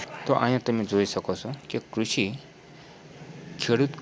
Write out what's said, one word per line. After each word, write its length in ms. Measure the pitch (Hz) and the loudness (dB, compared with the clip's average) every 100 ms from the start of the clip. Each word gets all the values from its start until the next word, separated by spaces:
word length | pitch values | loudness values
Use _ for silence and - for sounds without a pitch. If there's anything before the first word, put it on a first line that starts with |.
| - - - | -6 -8 0
તો 60 | |
અહીંયા 320 | 135 120 127 - | 2 4 2 2
તમે 180 | 117 | 0
જોઈ 240 | 101 101 98 | 2 4 4
શકો 200 | 95 - | 0 -2
છો 140 | 90 113 135 - | -4 -4 -8 -6
કે 100 | 120 - | -8 -4
કૃષિ 320 | - 113 - 98 131 - - - - - - - - - - - - | -2 0 2 0 -2 -12 -20 -20 -20 -20 -20 -20 -18 -18 -16 -14 -4
ખેડૂત 320 | - 117 143 - | 2 4 2 0